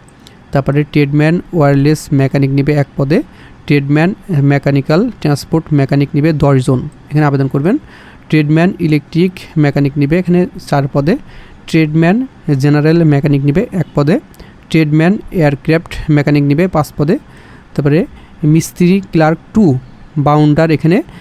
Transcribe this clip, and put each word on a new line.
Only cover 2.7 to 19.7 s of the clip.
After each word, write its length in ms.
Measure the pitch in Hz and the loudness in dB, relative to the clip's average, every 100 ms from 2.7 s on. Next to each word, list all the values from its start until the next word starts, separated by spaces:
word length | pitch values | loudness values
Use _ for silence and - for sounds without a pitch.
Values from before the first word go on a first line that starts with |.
এক 140 | 147 139 - | -2 -2 -4
পদে, 260 | 135 196 - - - - - | -2 -2 -4 -12 -20 -12 -2
ট্রেডম্যান 480 | 143 139 151 175 - - 147 | 0 2 0 0 -2 -4 0
মেকানিক্যাল 680 | 139 139 139 143 131 160 247 - | 2 0 0 -2 0 0 -2 -4
ট্রান্সপোর্ট 440 | - 143 - 165 - | -4 -4 -2 -4 -2
মেকানিক 360 | 147 135 143 143 | -2 0 0 -2
নিবে 180 | 143 156 | 0 -2
দশ 240 | 147 143 135 127 | 0 2 2 2
জন, 220 | 123 151 - - | -2 -4 -14 -6
এখানে 140 | 147 147 | -2 0
আবেদন 220 | 139 135 | 0 -2
করবেন। 280 | 143 160 294 - - - - - | -2 -2 -2 -6 -20 -20 -20 -2
ট্রেডম্যান 440 | 156 147 156 180 - | 0 2 2 0 0
ইলেকট্রিক 540 | 165 151 - 160 185 - - 156 | -2 -2 -2 -2 -2 -4 -6 -2
মেকানিক 360 | 143 143 143 143 | 0 0 -2 -2
নিবে 220 | 139 175 | 0 0
এখানে 280 | 180 175 180 - - | 0 0 0 -6 -4
চার 200 | 143 139 | -2 -2
পদে, 240 | 190 156 262 - - - - - | -2 -2 -2 -6 -20 -20 -20 -4
ট্রেডম্যান 600 | 165 156 156 165 220 262 - - 139 | -2 0 2 2 0 -4 -8 -4 0
জেনারেল 460 | 143 147 151 170 | 2 2 2 2
মেকানিক 400 | 160 143 147 143 | 2 2 2 0
নিবে 220 | 143 151 247 | 0 -2 -2
এক 140 | 185 - | -4 -4
পদে, 260 | 143 143 247 - - - - - | -2 0 -2 -4 -18 -20 -20 -4
ট্রেডম্যান 480 | 160 156 156 165 214 - | 0 2 2 2 0 -4
এয়ারক্রাফট 640 | 190 147 139 - 160 - - - | -2 0 0 -2 -2 -4 -8 -2
মেকানিক 320 | 147 143 147 | 0 0 0
নিবে 220 | 143 143 185 | 0 0 0
পাঁচ 240 | 156 147 - | -2 -4 -4
পদে। 220 | 151 269 - - - - - | -2 -2 -6 -20 -20 -20 -10
তারপরে 320 | - 143 156 277 - - - | -4 0 0 -2 -8 -20 -4
মিস্ত্রি 560 | 151 160 - - 175 196 190 | 0 0 0 0 0 0 0
ক্লার্ক 260 | 165 156 165 - | 0 0 -2 -4
টু 240 | 220 185 | 0 2